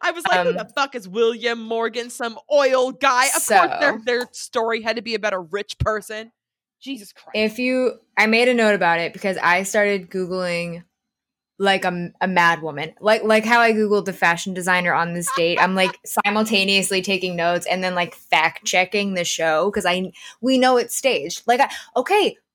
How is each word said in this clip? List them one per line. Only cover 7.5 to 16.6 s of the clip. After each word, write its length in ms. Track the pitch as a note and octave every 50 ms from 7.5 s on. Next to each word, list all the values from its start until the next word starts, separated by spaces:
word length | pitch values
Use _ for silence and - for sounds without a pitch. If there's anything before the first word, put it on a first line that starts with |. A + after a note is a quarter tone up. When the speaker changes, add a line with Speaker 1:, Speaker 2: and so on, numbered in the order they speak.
| G#3+ A#3+
Speaker 2:
you, 400 | B3 B3+ B3+ B3+ B3+ A#3+ - - _ _ -
I 120 | G3 G#3+ A3
made 200 | A3 A3+ A#3+ B3+
a 60 | B3
note 200 | A#3 A3+ G#3+ G#3
about 240 | F#3 F3+ E3+ E3+ E3
it 120 | E3+ D3+
because 240 | - - - G3 F#3
I 280 | - - E3 F3 F3+ G3
started 460 | G3 - G#3+ G#3 G3+ G3+ G3 F3+ F3
Googling 720 | - F#3+ F#3 E3+ F#3 F#3 F3+ F3 E3+ E3+ E3+ E3+ E3 E3+ - _ _ _ _ _ _ _ _ _ _ _ _ _ _ -
like 260 | G3 G3 F#3+ F#3+ F#3
a, 260 | F#3 F3 F3 F3 E3+ - -
a 80 | F#3 F#3+
mad 340 | F#3 F3 E3+ E3+ E3+ D#3+ D#3
woman, 300 | D#3 C#3+ D3 D#3 D#3+ - -
like, 240 | - G#3 A3 G#3+ F#3+
like 220 | G#3+ A3 A3 A3
how 140 | A3 A#3+ A#3+
I 120 | A#3 A3+ A3
Googled 320 | G#3+ G#3+ G3+ G#3 G3+ F3
the 60 | F#3
fashion 420 | - - F#3+ E3+ E3+ F3 - G3 F#3
designer 360 | F#3 F3 F#3 F3+ F3+ F3+ F3
on 220 | D#3+ D#3 E3+ F3 E3+
this 160 | F3 F3 - - F3
date. 220 | E3 E3+ F3 -
I'm, 140 | E3+ F#3 F#3+
like, 240 | F#3+ F#3 F#3 - -
Speaker 1:
<laughs> 240 | - - - A3 -
Speaker 2:
simultaneously 760 | G#3 G#3 G#3+ A3 A3 A3+ G3